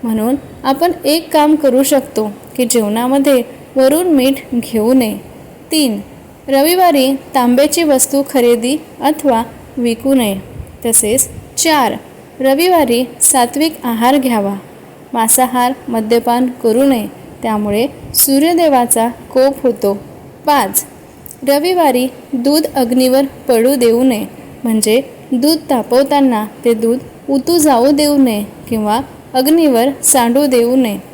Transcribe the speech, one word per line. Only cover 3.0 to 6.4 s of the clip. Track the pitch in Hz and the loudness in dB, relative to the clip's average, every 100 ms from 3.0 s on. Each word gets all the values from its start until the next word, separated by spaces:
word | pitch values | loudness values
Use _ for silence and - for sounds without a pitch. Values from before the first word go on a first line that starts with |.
| 247 277 277 262 240 - - 262 | 0 0 2 2 0 -12 -8 0
वरून | 262 302 370 | 2 2 2
मीठ | 285 254 269 - 240 | 2 2 0 -4 -6
घेऊ | - 226 220 | -4 -2 2
नये. | 262 226 202 - - - - - | 2 2 -4 -14 -20 -20 -20 -4
तीन, | 311 277 208 202 - - - | -2 0 -2 -10 -20 -20 -20